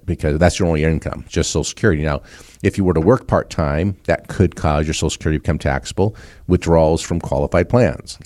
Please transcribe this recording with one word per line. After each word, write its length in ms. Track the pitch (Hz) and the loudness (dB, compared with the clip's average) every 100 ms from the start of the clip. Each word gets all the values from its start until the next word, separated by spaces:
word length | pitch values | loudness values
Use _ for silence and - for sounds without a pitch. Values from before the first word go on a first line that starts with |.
| - | -8
because 340 | 85 76 73 | -4 -2 2
that's 180 | 87 - | 2 2
your 100 | 90 | 0
only 160 | 80 | 2
income, 420 | 78 78 76 - - | 2 0 -4 -10 -6
just 240 | - 80 | -2 -2
Social 120 | 82 | -2
Security. 380 | 73 - 113 78 | -4 0 0 2
Now, 200 | 76 71 - - - - | 0 -4 -8 -20 -20 -18
if 140 | 101 - | -10 -2
you 60 | |
were 120 | 90 80 | 0 2
to 60 | |
work 260 | 82 127 - | 4 2 2
part-time, 680 | 87 - - 76 73 95 95 - | -2 -2 -4 -2 0 -2 -4 -4
that 220 | 85 - | -4 -4
could 280 | - 87 - | 0 0 0
cause 300 | 85 76 78 | -2 0 -2
your 80 | 78 | -2
Social 160 | 80 | -4
Security 260 | - 85 76 | -2 -2 -2
to 40 | |
become 180 | - 78 | -2 -2
taxable. 560 | 76 65 - - 101 - - - - | -2 -4 -4 -2 -2 -4 -14 -12 0
Withdrawals 540 | 87 - 82 80 80 | 0 4 4 4 2
from 200 | - 85 | -2 -6
qualified 480 | - 69 73 87 87 | -4 -2 0 0 2
plans, 480 | 123 104 - - - | 2 2 0 -10 -14